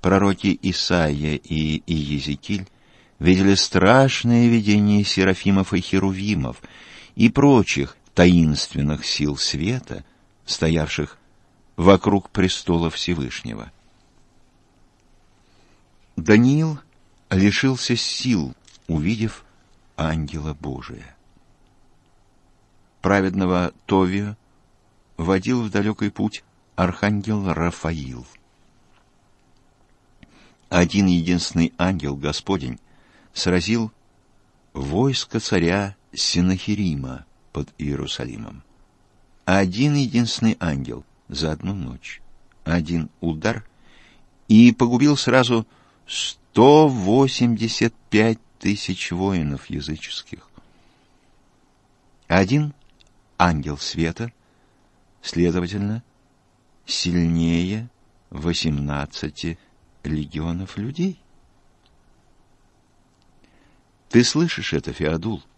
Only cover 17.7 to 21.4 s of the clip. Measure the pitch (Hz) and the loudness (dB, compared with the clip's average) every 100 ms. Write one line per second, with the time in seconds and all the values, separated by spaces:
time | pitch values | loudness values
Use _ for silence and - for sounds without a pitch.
17.7 | 131 - 120 - - 131 107 69 - _ | -2 -2 -4 -4 -6 -2 -2 -2 -8 _
18.7 | _ - 80 78 110 110 - - _ _ | _ -6 -2 -2 -2 -4 -6 -20 _ _
19.7 | _ _ - 80 80 76 80 76 73 73 | _ _ -6 -4 -4 -6 -8 -10 -10 -10
20.7 | 65 - 62 - _ _ _ | -10 -12 -18 -20 _ _ _